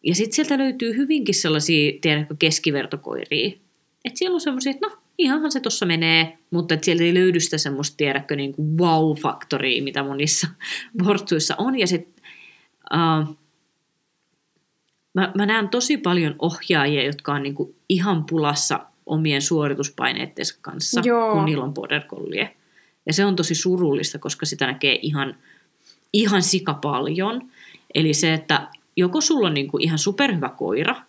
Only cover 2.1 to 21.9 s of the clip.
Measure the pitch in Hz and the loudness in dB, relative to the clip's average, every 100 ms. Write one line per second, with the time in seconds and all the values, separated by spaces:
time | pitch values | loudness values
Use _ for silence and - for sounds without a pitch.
2.1 | 147 151 151 160 156 - 143 - 147 - | 0 -2 0 2 2 0 -2 -4 -8 -8
3.1 | - - 151 120 190 _ _ _ _ 240 | -8 -4 -2 -2 -6 _ _ _ _ -10
4.1 | - 370 359 302 254 262 269 - - _ | -4 -2 -2 -2 -4 -4 -4 -6 -8 _
5.1 | - 302 294 302 269 247 - 185 165 165 | 0 2 2 0 -2 -2 -2 0 2 4
6.1 | 160 160 - _ 170 170 160 170 170 170 | 4 2 -4 _ -4 0 0 2 4 4
7.1 | 175 185 175 156 156 147 139 147 - 147 | 6 4 4 0 -2 -4 -4 -6 -2 0
8.1 | 139 139 143 139 139 151 160 175 160 160 | 0 -2 -4 -4 -4 -2 2 4 4 4
9.1 | 151 147 - - 135 131 120 139 135 139 | 2 -2 -4 -6 -2 0 0 -2 -4 -4
10.1 | 139 147 - 160 - - - - 226 185 | -2 0 0 -2 -6 -12 -10 -8 -2 2
11.1 | 190 202 160 - - 247 262 185 175 175 | 2 2 0 0 -2 -2 0 0 0 -4
12.1 | _ - - - _ _ _ - 160 165 | _ -20 -20 -20 _ _ _ -4 0 2
13.1 | 160 151 151 _ _ _ _ _ _ _ | 2 -2 -8 _ _ _ _ _ _ _
14.1 | _ _ _ _ _ _ _ _ _ _ | _ _ _ _ _ _ _ _ _ _
15.1 | 180 190 196 202 226 202 240 247 294 180 | -2 0 0 2 2 0 -2 0 0 2
16.1 | 180 156 147 170 170 - 165 143 147 131 | 2 2 0 -4 -4 -4 0 2 0 0
17.1 | 143 - 143 139 139 - - _ 190 190 | -4 -4 -4 -4 -6 -8 -10 _ 0 2
18.1 | 175 147 160 151 143 - 135 - _ - | 0 0 0 0 0 -2 -4 -6 _ -4
19.1 | 156 156 139 143 165 147 139 143 - 127 | 0 2 0 0 0 0 -2 -4 -2 -2
20.1 | 123 139 - - - - - - 233 240 | -2 -8 -6 -8 -8 -14 -8 -2 0 2
21.1 | 233 220 185 156 147 127 - - | 2 2 2 2 0 -2 -6 -4